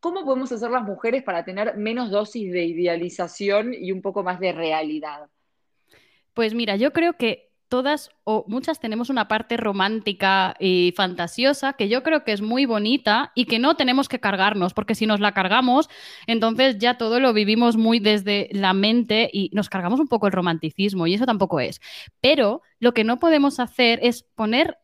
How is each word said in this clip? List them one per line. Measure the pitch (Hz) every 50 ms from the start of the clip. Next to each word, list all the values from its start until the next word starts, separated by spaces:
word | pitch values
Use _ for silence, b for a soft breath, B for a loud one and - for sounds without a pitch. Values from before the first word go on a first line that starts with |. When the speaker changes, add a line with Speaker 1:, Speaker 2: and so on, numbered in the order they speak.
Speaker 1:
¿Cómo | - 339 339 392 330
podemos | 277 262 254 269 254
hacer | 247 214 226 240
las | 240 254 226
mujeres | 202 196 180 - 233 233 269 254
para | - 185 - 226
tener | 190 185 196 214 226 -
menos | 208 208 220 226 247 247 214
dosis | 190 202 214 208 - 240 208 190
de | 180 180 170
idealización | 170 170 165 180 175 170 170 175 175 170 - 180 170 - - 202 196 196 208 220 240 247
y | - - 185
un | 190 185
poco | 190 196 185 202
más | 190 180 180 175
de | 190 180
realidad? | 165 160 170 160 156 156 160 151 156 156 147 151 147 147 147 _ _ _ _ _ _ _ _ _ _ b b b b b b b b b b b _
Speaker 2:
Pues | - 233 220 214
mira, | 233 233 214 196
yo | 196 240 302
creo | 302 339 330 339 349
que | _ 247 226 190 - _ _ _ _ _ _
todas | - 247 254 277 302 294 - - _ _
o | _ - 214 214 -
muchas | - 208 254 262 - 320 -
tenemos | - 226 214 226 240 240
una | 277 247 208
parte | - 220 214 220 _ 233
romántica | 226 214 214 196 196 190 202 220 220 202 208 202 185 196 190 190 190 185 185 - -
y | - 190 185 180 180 180 175
fantasiosa | - 196 185 180 170 175 170 - - 247 269 294 277 - 269
que | 269 - 220 202
yo | 226 262 254
creo | 320 320 294
que | - 233
es | 214 196
muy | 214 214 233 254 277
bonita | 240 226 208 208 214 254 - _ 214 208 233 294 - _
y | - 247
que | 202 233 220
no | 247 294 320
tenemos | - 285 254 254 269 277 -
que | - -
cargarnos, | - 208 196 185 190 208 208 202 175 185
porque | - - 208 - 226
si | - 220
nos | 214 214 202
la | 208 208
cargamos, | 196 196 185 185 202 247 262 247 247 277 320 B B B B B B B B -
entonces | 233 226 214 226 233 220 262 269 247 196
ya | 220 240 247
todo | 247 233 220 226 247
lo | 269 262
vivimos | 226 208 208 196 220 233 240 233 226
muy | 226 220 226 233 233
desde | 196 214 214 208 190 208 202 202 190 -
la | - 202 196 190
mente | 185 190 196 214 226 240 226 233 214 220 233 -
y | - 202 196 -
nos | - 208 202 -
cargamos | - 190 175 175 220 269
un | 311
poco | 269 247 220 208
el | 202
romanticismo | 185 185 175 175 165 160 - 160 - - 190 208 196 185 170 165
y | 180
eso | 208 254
tampoco | 262 233 190 196 180 180 147
es. | 123 - - - B B B B B B _ _
Pero | - 262 311 285 240 202 226 339 _ _ _ _
lo | 226 240 240
que | 233
no | 214 226 240 247
podemos | - 330 320 294 277 277 269 -
hacer | 247 233 - - 247 233 233 226
es | - 240 233 -
poner | _ _ _ - 220 214 226 254 330 339 - _